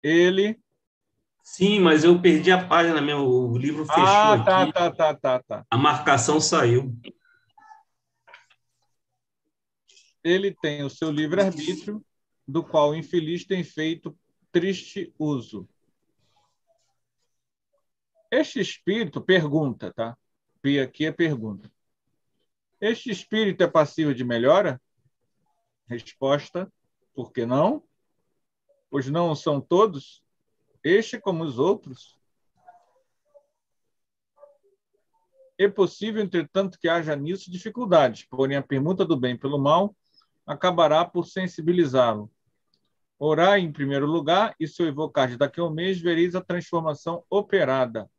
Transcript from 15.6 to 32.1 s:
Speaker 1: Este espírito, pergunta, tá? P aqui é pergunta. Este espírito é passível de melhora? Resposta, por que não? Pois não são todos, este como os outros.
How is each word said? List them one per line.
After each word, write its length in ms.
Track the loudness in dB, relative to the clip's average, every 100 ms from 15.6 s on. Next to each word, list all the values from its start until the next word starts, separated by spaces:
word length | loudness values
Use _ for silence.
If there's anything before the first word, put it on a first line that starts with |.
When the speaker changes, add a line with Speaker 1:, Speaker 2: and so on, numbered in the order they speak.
| -18 _ _ _ _ _ _ _ _ _ _ _ _ _ _ _ _ _ _ _ _ _ _ _ _ _ _
Speaker 1:
Este 300 | -2 -2 -4
espírito, 600 | -6 -6 -4 -4 -4 -6
pergunta, 720 | 2 2 2 -2 -2 -6 -12
tá? 240 | -8 -10 -10 _ _ _ _
P 180 | -2 -2
aqui 260 | -2 _ -6
é 60 |
pergunta. 600 | -2 -2 -2 -8 -10 -16 _ _ _ _ _ _ _ _ _ _ _
Este 300 | -4 -4 -8
espírito 540 | -10 -4 -2 -2 0
é 40 | 2
passível 460 | 2 2 0 -2
de 100 | -2
melhora? 560 | -4 0 4 4 2 -6 _ _ _ _ _ _ _ _ _ _ _
Resposta, 840 | -14 -14 _ -2 -2 -4 -10 -12 _ _ _ _
por 180 | -14 -10
que 120 | -6
não? 400 | -2 0 0 -2 _ _ _ _ _ _ _ _ _ _ _
Pois 200 | -6 -4
não 240 | -2 -2 -2
são 240 | -2 -4
todos, 640 | 0 2 2 0 -16 _ _ _ _ _ _ _
este 360 | 0 0 0 -8
como 240 | -6 -4
os 160 | -6 -2
outros. 580 | -2 -2 -6 -20 _